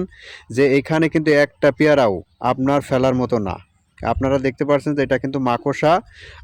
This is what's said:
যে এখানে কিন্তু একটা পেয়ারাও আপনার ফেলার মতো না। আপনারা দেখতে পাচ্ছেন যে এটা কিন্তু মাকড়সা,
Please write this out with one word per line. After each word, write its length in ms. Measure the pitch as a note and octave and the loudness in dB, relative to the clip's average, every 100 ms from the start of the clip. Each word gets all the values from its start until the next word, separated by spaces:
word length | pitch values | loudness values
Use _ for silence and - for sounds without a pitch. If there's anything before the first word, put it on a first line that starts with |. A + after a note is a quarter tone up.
| F#3 - - - - | -2 -12 -20 -20 -8
যে 140 | A2+ C#3 C#3 | 0 2 2
এখানে 280 | C#3+ D#3+ D#3+ | 0 0 0
কিন্তু 220 | E3 D#3 C#3+ | 0 2 2
একটা 240 | C#3+ - D3 B2+ | 2 0 0 2
পেয়ারাও 360 | D3+ C#3 A#2 F2+ - - | 2 4 2 0 -10 -6
আপনার 400 | B2 C3 C3+ C#3+ - | -4 -2 0 0 0
ফেলার 260 | C3 C3 | 0 0
মতো 240 | B2+ A#2+ A#2+ | 0 -2 -2
না। 180 | F#2+ E2+ - _ _ - A2 | -4 -8 -14 _ _ -8 -6
আপনারা 240 | A#2 C3 C#3 | -2 0 0
দেখতে 260 | C3 A#2+ | -2 -4
পাচ্ছেন 280 | C#3+ C#3+ D3+ D3 | 0 0 0 -2
যে 60 | |
এটা 160 | C3 B2+ | -2 -2
কিন্তু 200 | C3+ C#3 | -4 -4
মাকড়সা, 520 | B2+ A#2+ C#3+ C#3 D3+ F3+ - - - - | -2 -2 -4 -2 2 0 -2 -20 -20 -12